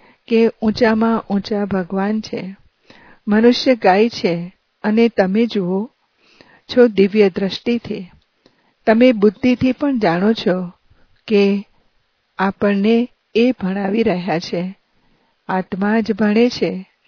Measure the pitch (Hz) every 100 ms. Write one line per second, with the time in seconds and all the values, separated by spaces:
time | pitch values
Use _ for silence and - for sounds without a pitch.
0 | _ _ - 226 226 - 220 - 226 220
1 | 226 226 - 202 - 202 202 190 175 190
2 | 196 220 - - 185 196 _ _ _ -
3 | - _ - 208 240 247 269 233 196 190
4 | 233 - 196 170 175 - _ _ 214 214
5 | 233 - 190 208 233 208 175 190 240 _
6 | _ _ _ _ - _ - 254 240 190
7 | 190 214 196 170 196 - - 240 - 208
8 | 180 _ _ _ _ _ _ _ - 220
9 | 254 220 214 - 254 247 254 247 285 254
10 | 185 170 208 226 202 180 180 - _ _
11 | _ _ - 202 196 202 - _ _ _
12 | _ _ _ - 196 - 208 202 208 233
13 | 247 _ _ 220 247 - 185 196 196 226
14 | 220 180 180 175 - 175 185 - _ _
15 | _ _ _ _ - 185 180 185 202 226
16 | 220 202 208 214 247 - 175 185 190 _